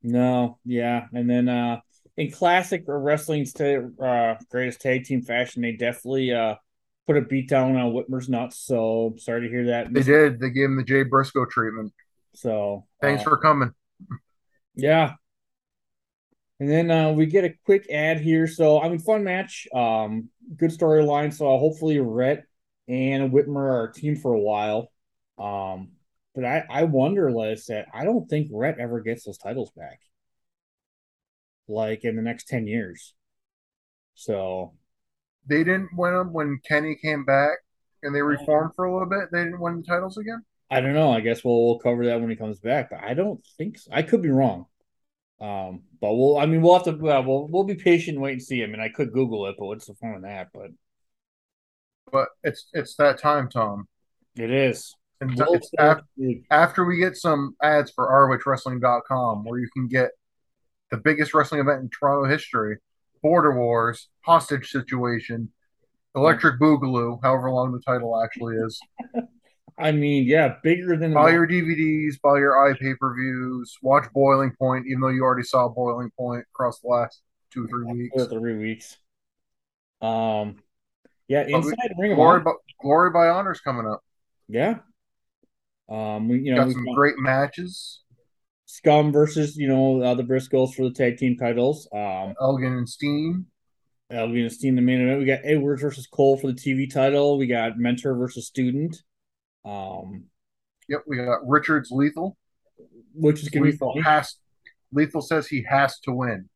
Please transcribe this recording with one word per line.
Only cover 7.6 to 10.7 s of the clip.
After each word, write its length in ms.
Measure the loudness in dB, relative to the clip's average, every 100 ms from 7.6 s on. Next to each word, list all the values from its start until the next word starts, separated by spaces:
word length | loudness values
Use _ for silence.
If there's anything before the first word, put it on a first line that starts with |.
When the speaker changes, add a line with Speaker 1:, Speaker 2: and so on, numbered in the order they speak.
| 2 0
Speaker 1:
on 160 | 0
Whitmer's 340 | -2 -4 -8 -4
nuts. 300 | -4 -4 -12
So 560 | -4 -2 0 0 -2 -6
sorry 240 | -8 -6
to 80 | -4
hear 180 | -4 -2
that. 260 | -2 0
Speaker 2:
They 100 | 0
did. 360 | 4 6 6 2
They 100 | -4
gave 160 | 0
him 120 | 0